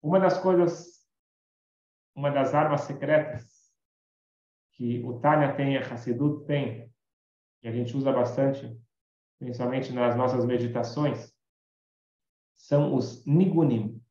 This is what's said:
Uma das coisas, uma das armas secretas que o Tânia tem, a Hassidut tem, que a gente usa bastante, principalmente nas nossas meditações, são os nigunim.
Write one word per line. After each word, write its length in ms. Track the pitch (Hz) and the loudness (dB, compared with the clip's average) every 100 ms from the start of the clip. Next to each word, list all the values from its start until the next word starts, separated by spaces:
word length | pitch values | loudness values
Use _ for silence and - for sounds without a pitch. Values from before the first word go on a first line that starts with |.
Uma 160 | 151 190 | 4 4
das 200 | 185 - | 4 2
coisas, 680 | 185 180 170 - - _ _ _ _ _ _ _ _ _ _ _ _ | 2 4 4 0 -14 _ _ _ _ _ _ _ _ _ _ _ _
uma 160 | - 143 | -4 -2
das 240 | 139 131 | 0 2
armas 280 | 143 151 143 | 2 2 0
secretas 880 | - 127 143 151 151 117 - _ _ _ _ _ _ _ _ _ _ _ _ | -4 -6 2 2 2 -10 -14 _ _ _ _ _ _ _ _ _ _ _ _
que 280 | _ 120 120 | _ -4 -4
o 160 | 120 117 | -6 -2
Tânia 340 | 147 151 139 | 2 2 2
tem, 220 | 135 139 135 | 0 0 -2
a 40 | |
Hassidut 640 | 120 117 - 120 143 - | -4 -10 -6 -2 -2 -2
tem, 480 | - 143 120 113 - _ _ _ _ _ _ _ | -4 -2 -2 -8 -16 _ _ _ _ _ _ _
que 80 | 117 | -8
a 40 | |
gente 240 | 113 120 139 | -6 -4 -2
usa 160 | 135 | 0
bastante, 640 | 123 120 - 139 135 - - _ _ _ _ _ _ | 0 0 0 0 -2 -10 -16 _ _ _ _ _ _
principalmente 540 | 127 120 123 131 - | -12 -6 -4 -4 -6
nas 240 | 123 120 117 | -2 0 2
nossas 280 | 127 123 | 0 0
meditações, 880 | 123 120 117 120 120 - 147 117 - _ _ _ _ _ _ _ _ _ _ _ _ | 0 0 -2 -4 -6 -2 -2 -2 -12 _ _ _ _ _ _ _ _ _ _ _ _
são 400 | _ - 143 147 | _ 0 2 4
os 300 | 139 113 - | 0 -2 -8
nigunim. 760 | - 156 185 160 147 113 104 - _ | 2 4 6 4 4 2 -2 -10 _